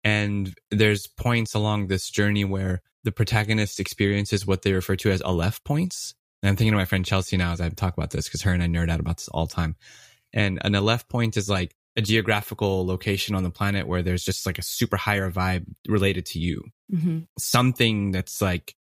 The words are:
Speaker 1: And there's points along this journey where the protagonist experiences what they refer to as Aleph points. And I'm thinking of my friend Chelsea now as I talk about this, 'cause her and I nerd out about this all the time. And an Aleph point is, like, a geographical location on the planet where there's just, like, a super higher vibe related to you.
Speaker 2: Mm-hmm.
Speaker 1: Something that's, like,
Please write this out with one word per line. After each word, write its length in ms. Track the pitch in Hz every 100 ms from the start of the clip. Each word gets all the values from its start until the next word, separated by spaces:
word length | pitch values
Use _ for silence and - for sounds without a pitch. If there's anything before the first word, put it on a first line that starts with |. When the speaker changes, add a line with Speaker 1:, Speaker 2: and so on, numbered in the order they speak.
Speaker 1:
And 520 | 107 107 104 101 95 - -
there's 360 | 104 107 101 -
points 460 | - 120 117 110
along 360 | 107 107 104 95
this 200 | 95 -
journey 340 | - 104 104
where 360 | 98 95 95 92 - _
the 80 | 113
protagonist 640 | - 107 110 104 110 104 -
experiences 680 | 92 - 101 101 101 101 98
what 160 | 95
they 100 | 101
refer 240 | 95 92 98
to 140 | 107
as 120 | 95
Aleph 400 | - 87 87 -
points. 520 | - 147 180 - - - _ _
And 80 | 98
I'm 60 | 98
thinking 180 | 110
of 40 | 104
my 60 |
friend 200 | 92 95
Chelsea 320 | 92 95 92 92
now 160 | 87
as 80 | 85
I 80 | 85
talk 280 | 87 92 -
about 140 | 76
this, 180 | - -
'cause 140 | -
her 100 | 95
and 100 | 87
I 40 | 85
nerd 240 | 85 82
out 100 | 82
about 180 | 82 82
this 100 | -
all 180 | - 80
the 80 |
time. 220 | - 82 78 - - - _ _
And 260 | 113 101 92
an 120 | -
Aleph 340 | 101 104 120 -
point 280 | 120 113 107
is, 120 | 101
like, 260 | 95 87 - _ -
a 60 |
geographical 840 | 104 110 104 104 - 107 104 95 92
location 480 | 92 - 98 -
on 80 | 98
the 80 | 90
planet 360 | - 101 101 73
where 160 | 90
there's 220 | 87 90
just, 220 | - - -
like, 120 | 87
a 40 |
super 340 | - - 117 98
higher 340 | - 101 95
vibe 360 | 90 92 92 - - -
related 400 | 104 98 98 -
to 120 | 80
you. 260 | 85 76 - - -
Speaker 2:
Mm-hmm. 280 | 185 170 160 165 -
Speaker 1:
Something 720 | - 123 127 123 117 107 101
that's, 300 | 92 - -
like, 360 | 98 90 - - _